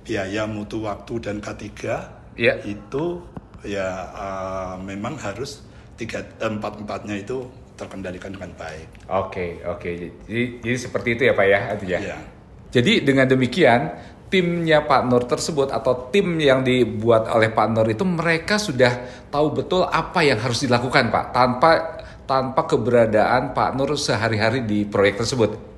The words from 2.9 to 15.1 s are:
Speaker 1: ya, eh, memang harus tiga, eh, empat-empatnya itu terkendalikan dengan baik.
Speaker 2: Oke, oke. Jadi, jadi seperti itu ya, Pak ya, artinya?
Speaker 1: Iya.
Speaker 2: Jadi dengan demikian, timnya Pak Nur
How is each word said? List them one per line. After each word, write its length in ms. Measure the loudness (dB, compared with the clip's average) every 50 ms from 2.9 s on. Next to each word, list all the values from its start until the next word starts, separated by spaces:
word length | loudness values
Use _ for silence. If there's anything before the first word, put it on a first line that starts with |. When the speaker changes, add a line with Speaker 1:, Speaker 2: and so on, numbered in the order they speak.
| -4 -4 -2 -2 -4 -6 -12 -14 -16 -18 -18 -18 -20 -16 -10
Speaker 1:
ya, 440 | -8 -6 -4 -4 -4 -4 -6 -10 -12
eh, 640 | -10 -10 -10 -8 -8 -6 -6 -6 -6 -6 -6 -8 -8 -10
memang 400 | -10 -10 -10 -8 -8 -8 -8 -8
harus 400 | -8 -10 -8 -8 -10 -10 -10 -16 -18 -20 -20 -20 -20 -20 -12
tiga, 280 | -12 -10 -8 -8 -10 -10 -10 -10 -6
eh, 80 | -6 -4
empat-empatnya 720 | -4 -4 -6 -8 -8 -10 -10 -8 -10 -8 -8 -8 -8 -8
itu 240 | -6 -6 -8 -8 -8 -10 -14 -20 -20 -20 -16
terkendalikan 560 | -14 -14 -12 -12 -10 -10 -10 -10 -10 -12 -12
dengan 240 | -12 -12 -12 -14 -14
baik. 320 | -14 -14 -12 -12 -14 -16 -18 -20 -20 -12 -4
Speaker 2:
Oke, 520 | -2 -2 -2 -2 -6 -6 -6 -6 -8 -8 -8
oke. 280 | -8 -8 -8 -6 -8 -8 -8 -8 -12 -12 -16 -14
Jadi, 200 | -8 -4 -4 -4 -4 -4 -8 -4
jadi 140 | -4 -4 -4
seperti 400 | -4 -6 -6 -4 -2 -2 -2 2
itu 20 | 2 2
ya, 80 | 4
Pak 120 | 4 4 4
ya, 120 | 4 4 2 -2
artinya? 320 | -6 -6 -4 -4 -4 -4
Speaker 1:
Iya. 180 | -4 -6 -10 -12 -14 -18 -20 -20 -20 -20 -20 -20 -20 0
Speaker 2:
Jadi 220 | 0 2 4 4 4 2 4
dengan 240 | 2 4 4 4 4
demikian, 640 | 4 2 2 0 2 4 6 6 6 6 4 0 -6 -10 -14 -18 -20 -20 -10 -2
timnya 560 | 0 2 2 2 0 0 2 4 4 4 4
Pak 200 | 4 2 2 4
Nur 200 | 4